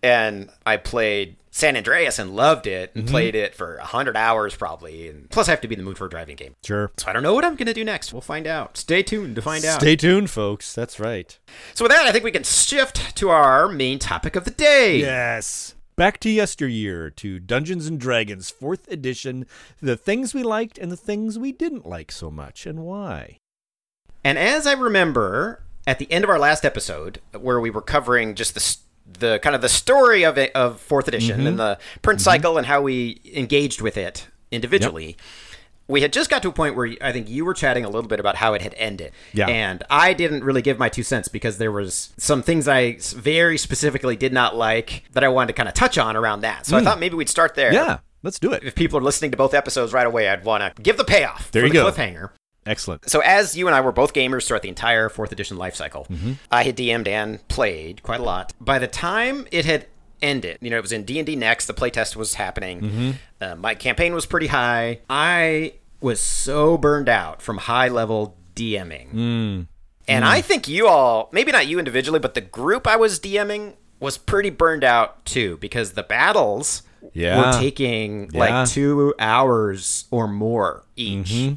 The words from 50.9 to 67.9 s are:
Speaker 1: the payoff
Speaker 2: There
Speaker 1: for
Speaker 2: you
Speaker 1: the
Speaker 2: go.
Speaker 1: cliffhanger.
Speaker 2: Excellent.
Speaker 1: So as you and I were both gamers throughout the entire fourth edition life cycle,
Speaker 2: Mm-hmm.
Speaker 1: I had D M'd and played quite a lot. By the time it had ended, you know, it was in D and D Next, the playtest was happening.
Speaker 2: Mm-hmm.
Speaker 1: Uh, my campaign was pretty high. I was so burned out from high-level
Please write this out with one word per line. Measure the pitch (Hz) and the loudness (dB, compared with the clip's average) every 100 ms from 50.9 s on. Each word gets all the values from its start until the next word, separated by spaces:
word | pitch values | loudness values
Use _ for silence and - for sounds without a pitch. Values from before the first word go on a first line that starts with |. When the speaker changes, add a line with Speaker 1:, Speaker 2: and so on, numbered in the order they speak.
| - | 2
Speaker 1:
the | |
payoff | - 196 139 - - | 4 4 2 -6 -4
Speaker 2:
There | 110 | 2
Speaker 1:
for | 127 | 4
Speaker 2:
you | |
Speaker 1:
the | 160 | 6
Speaker 2:
go. | 127 | 4
Speaker 1:
cliffhanger. | - 117 85 95 _ _ _ | 2 -6 -6 -14 _ _ _
Speaker 2:
Excellent. | - 107 - 82 - | -8 -8 -6 -10 0
Speaker 1:
So | 151 | 2
as | 156 196 202 165 | 6 4 4 0
you | 180 | 2
and | |
I | 143 | 4
were | 131 | 4
both | 120 143 | 2 2
gamers | - 127 131 - | 2 0 -2 -2
throughout | 110 | -4
the | 98 | -4
entire | 87 117 117 110 | -4 2 2 2
fourth | - 104 | -2 -8
edition | 95 98 95 | -8 -10 -8
life | 90 | -10
cycle, | - 73 73 69 | -8 -10 -10 -10
Speaker 2:
Mm-hmm. | 87 101 135 - | -6 -6 -8 0
Speaker 1:
I | 120 | 2
had | 120 123 | 2 2
D | 123 | 2
M'd | 117 101 | 2 0
and | 107 107 110 - | -2 -2 -6 -6
played | - 113 82 80 90 | 0 0 0 -10 -12
quite | - 113 | -6 -4
a | |
lot. | 120 90 92 - | -2 -4 -6 -10
By | 120 135 | 0 0
the | 127 | 0
time | - 170 208 240 277 254 | -4 -4 -2 -2 -4 -4
it | 170 | -2
had | 156 151 - - - - | 0 0 -2 -20 -20 -6
ended, | 147 139 90 82 | -4 -2 -6 -10
you | 120 | -4
know, | 117 | -4
it | |
was | 101 | -4
in | 113 | -8
D | 101 143 | -6 -6
and | 151 | -4
D | |
Next, | 151 110 117 - | -2 0 0 -2
the | |
playtest | - 127 120 113 | -4 -4 -2 -4
was | 110 107 | -4 -6
happening. | - 95 - 92 90 | -4 -6 -6 -10 -6
Speaker 2:
Mm-hmm. | 104 104 127 131 - - | -6 -4 -4 -4 -10 -12
Speaker 1:
Uh, | 95 85 | -12 -6
my | 104 | -6
campaign | 113 127 120 170 | -2 -2 0 0
was | 170 - | 0 -2
pretty | 180 156 | -2 0
high. | 143 120 120 117 117 _ | 0 2 0 -2 -6 _
I | 135 160 175 165 156 160 - _ - | 0 2 2 2 0 -4 -10 _ -6
was | 135 110 | -2 0
so | - - - 147 151 165 | 0 -2 -2 2 4 4
burned | 147 147 131 | 2 2 2
out | 113 82 80 | 2 0 -10
from | - 104 | -8 -8
high-level | - 120 127 | -2 2 2